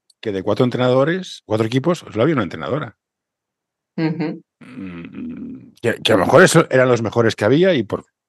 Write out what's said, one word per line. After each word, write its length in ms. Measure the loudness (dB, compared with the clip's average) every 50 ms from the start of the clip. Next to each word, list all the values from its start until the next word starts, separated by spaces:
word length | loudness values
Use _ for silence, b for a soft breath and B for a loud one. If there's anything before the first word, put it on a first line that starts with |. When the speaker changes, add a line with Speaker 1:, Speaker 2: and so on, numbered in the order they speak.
| _ _ _ _
Speaker 1:
que 100 | -8 -6
de 120 | -6 -4 -4
cuatro 200 | -2 0 0 0
entrenadores, 800 | 0 0 0 0 2 2 2 2 0 -2 -4 -8 -12 -16 -18 -8
cuatro 200 | -4 -2 -2 0
equipos, 340 | 0 -2 -2 0 0 -2 -2
solo 220 | -6 -8 -2 0
había 140 | 0 0 2
una 80 | 0 -2
entrenadora. 540 | -4 -6 -8 -8 -6 -6 -6 -8 -10 -14 _ _ _ _ _ _ _ _ _ _ _ _ _ _ _ _ _ _ _ _ -4
Speaker 2:
Ujú. 460 | -4 -4 -4 -4 -6 -8 -8 -10 -16 _ _ _
Speaker 1:
Mm, 1120 | -20 -20 -18 -16 -14 -14 -14 -14 -16 -16 -14 -14 -12 -12 -12 -12 -14 -14 -16 -16 -20 -20 -14 _
que, 140 | -4 -4 -4 -2 0
que 100 | 2 2
a 40 | 2
lo 80 | 4
mejor 180 | 4 6 6 6
eso 240 | 6 6 4 4 4
eran 180 | 2 2 4 4
los 120 | 2 2
mejores 340 | 0 0 0 2 2 2 0
que 100 | 0 2
había 280 | 2 4 4 4 2 2
y 80 | 0 -2
por, 220 | -4 -6 -8 -8 _ _ _ _